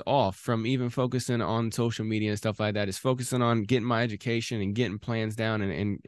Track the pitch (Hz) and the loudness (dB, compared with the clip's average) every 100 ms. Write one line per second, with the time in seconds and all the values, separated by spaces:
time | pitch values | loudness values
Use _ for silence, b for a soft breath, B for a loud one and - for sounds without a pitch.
0 | - 139 101 - - 113 110 131 123 135 | 2 4 2 0 -2 0 2 0 0 0
1 | 127 123 - 120 90 113 113 117 117 110 | 0 0 0 0 2 0 0 0 0 0
2 | 110 110 107 104 110 101 107 104 101 95 | -2 0 0 0 -2 0 0 0 -2 0
3 | 131 127 123 127 117 117 101 127 120 117 | 0 0 0 2 2 2 2 2 2 2
4 | 117 104 120 117 110 113 98 104 117 104 | 0 -2 -2 -2 -2 -2 -2 0 0 -2
5 | - 113 110 107 110 110 98 78 104 101 | -4 -2 -2 -2 -2 0 0 0 -2 -2